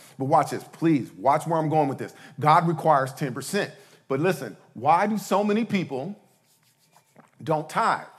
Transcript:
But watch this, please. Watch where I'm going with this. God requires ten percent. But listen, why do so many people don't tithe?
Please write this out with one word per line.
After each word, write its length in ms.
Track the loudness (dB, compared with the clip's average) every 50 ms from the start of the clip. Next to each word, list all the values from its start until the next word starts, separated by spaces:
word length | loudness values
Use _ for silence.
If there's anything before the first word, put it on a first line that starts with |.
| -20 -20 -10 -8
But 80 | -4
watch 240 | 2 2 2 2 2
this, 140 | -4 -8 -10
please. 460 | -12 -10 -2 0 2 2 2 0 -4 -10 -2
Watch 280 | 0 2 2 2 0
where 120 | 0 -2 0
I'm 100 | 0 0
going 200 | 2 2 0 0
with 100 | -2 -6
this. 160 | -10 -12 -14 -18 -20 -20 -12 -2
God 260 | 4 6 6 6 6
requires 460 | 2 -2 0 2 4 4 4 2 0 -4
ten 220 | -6 -6 -6 -6
percent. 360 | -8 -10 -4 -4 -4 -4 -4 -8 -16 -20 -20 -20 _ _ _
But 120 | -2 0
listen, 360 | 0 0 0 -2 -6 -12 -12 -16 -20 _ _
why 320 | -4 2 2 4 4 2
do 120 | 0 -2 -4
so 260 | -4 -2 0 0 2
many 200 | 2 0 0 0
people 540 | 0 -2 -2 -2 -4 -6 -8 -8 -8 -12 -14 _ _ _ _ _ _ _ _ _ _ _ _ _ _ _ _ _ _ _ -20 -20 _ _ _ -4
don't 260 | -2 -2 -2 -2 -4
tithe? 380 | -4 0 0 0 0 -2 -4 -12 -20